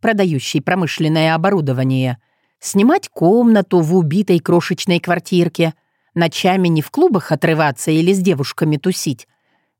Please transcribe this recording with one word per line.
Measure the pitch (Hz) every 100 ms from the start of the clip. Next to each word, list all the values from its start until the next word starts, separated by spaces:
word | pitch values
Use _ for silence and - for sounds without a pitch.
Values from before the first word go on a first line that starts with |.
продающей | 226 214 190 143 - -
промышленное | - 185 160 - 156 160 160
оборудование, | 165 190 202 143 127 131 131 131 120 _ _ _ _
снимать | - 196 226 381 -
комнату | - 165 226 240 214 185 180
в | 156 185
убитой | 156 175 202 175
крошечной | - 170 - 185 - 175
квартирке, | 180 175 - 180 170 - 165 - _ _ _
ночами | 170 165 - 185 190 180
не | 156
в | -
клубах | - 359 202 -
отрываться | 151 165 160 151 - -
или | 156 170
с | 196
девушками | 185 143 135 - 156 151
тусить, | 185 185 165 117 - _ _ _ _ _